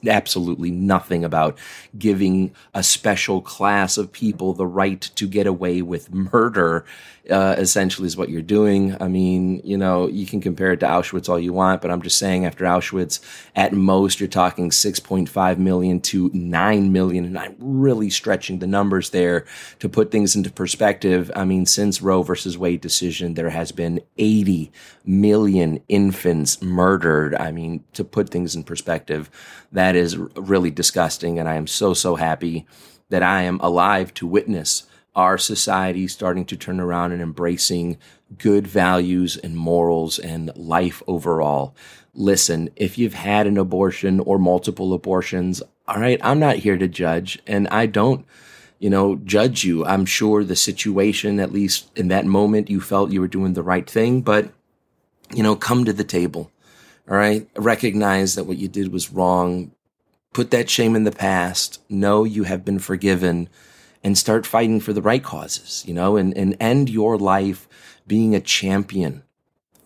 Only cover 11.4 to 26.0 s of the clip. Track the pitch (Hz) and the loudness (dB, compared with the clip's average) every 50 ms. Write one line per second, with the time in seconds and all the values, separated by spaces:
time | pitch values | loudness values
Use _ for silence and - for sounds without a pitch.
11.4 | 87 90 90 92 92 92 95 90 - 87 87 87 82 90 - - 101 98 92 92 | -2 -2 0 2 2 2 2 2 0 -4 -4 -4 -2 -2 -2 -2 0 0 0 0
12.4 | 92 85 80 - 92 90 87 90 - - - 95 90 76 - - - - - - | 0 -2 -4 -2 0 2 2 0 0 -2 -4 -4 -4 -4 -6 -10 -10 -14 -20 -20
13.4 | - - - 98 98 98 98 98 95 95 95 95 98 95 - - 101 90 - 95 | -18 -8 -2 0 0 0 2 2 4 4 4 4 4 2 2 -2 -4 -2 0 2
14.4 | 90 90 - - 90 85 - - - 104 90 - - - 95 95 87 78 - 98 | 0 0 0 -2 -4 0 0 0 0 0 -2 -4 -6 -4 -2 -2 -2 -2 0 0
15.4 | 92 92 92 87 92 95 92 90 90 92 90 90 - - - 95 90 90 - 92 | 2 2 2 2 2 2 2 2 2 2 0 0 -2 -2 0 0 0 0 0 -2
16.4 | 87 87 87 82 92 107 107 101 98 98 95 92 92 92 87 90 87 87 92 85 | -4 -2 0 2 2 4 4 4 4 4 4 2 2 2 0 -2 -4 -4 -6 -8
17.4 | - 95 98 - 123 135 135 131 135 139 123 110 107 98 - - - 113 98 90 | -10 -10 -12 -10 -6 -2 0 2 4 4 4 2 0 -2 -2 -4 -2 -2 -2 -2
18.4 | - - 95 87 92 92 101 101 101 101 95 92 85 - - 92 87 87 87 85 | -2 -6 -8 -6 -4 0 0 2 2 2 2 0 0 0 0 2 2 2 2 0
19.4 | - - - - - - - - - 98 - 113 107 - - 107 104 92 - 104 | -2 -6 -18 -20 -20 -20 -14 -8 -6 -2 2 2 0 2 2 2 2 2 2 0
20.4 | 95 95 - - 92 85 - - 110 101 101 - - 98 92 90 87 - - 98 | -2 -4 -4 -6 -4 -4 -2 0 2 0 0 2 0 2 2 2 0 -2 -4 -4
21.4 | 95 92 95 92 90 - - - 104 104 95 - 95 98 95 92 87 - 90 - | 0 0 2 2 2 2 2 2 2 0 0 0 0 2 2 2 2 0 -2 -4
22.4 | - 95 82 87 92 87 90 78 - 85 - - 92 87 80 - 90 85 82 82 | -4 -8 -6 -2 -2 -2 -2 -2 -4 -4 -4 -2 -2 -2 -4 -4 -6 -6 -4 -4
23.4 | 82 85 78 82 82 80 - - 85 85 85 87 - _ - - 104 107 110 107 | -4 -4 -4 -4 -6 -6 -6 -6 -4 -4 -4 -4 -6 _ -4 0 2 4 4 4
24.4 | 101 95 92 82 78 - _ - - - - _ - 95 92 98 101 104 104 107 | 4 2 2 0 -2 -6 _ -20 -20 -20 -20 _ -2 0 2 4 6 6 6 4
25.4 | 107 101 95 92 87 80 78 73 _ - 101 101 | 4 4 4 4 2 2 -2 -4 _ 0 2 4